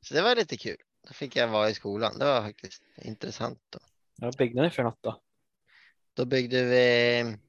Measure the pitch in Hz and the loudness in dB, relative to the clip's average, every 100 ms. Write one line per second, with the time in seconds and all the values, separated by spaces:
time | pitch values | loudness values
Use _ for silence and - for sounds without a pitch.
0 | - 143 202 240 214 113 113 - _ _ | -2 0 2 2 0 -4 -8 -12 _ _
1 | - - 139 - 120 107 107 110 104 101 | -20 -12 -6 -2 0 2 2 0 -6 -4
2 | 110 - 143 131 107 104 - - _ - | -4 -2 0 0 -2 -10 -18 -20 _ -18
3 | - 110 - - 120 117 _ - _ _ | -14 -12 -12 -8 -8 -8 _ -20 _ _
4 | _ - 120 131 127 120 160 - 120 - | _ -10 -8 -2 -2 2 0 0 -4 -4
5 | - - _ _ _ _ _ _ _ _ | -10 -10 _ _ _ _ _ _ _ _
6 | _ - 123 131 120 127 123 123 123 120 | _ -6 0 0 0 0 4 6 6 6
7 | 120 120 117 107 | 4 2 -2 -6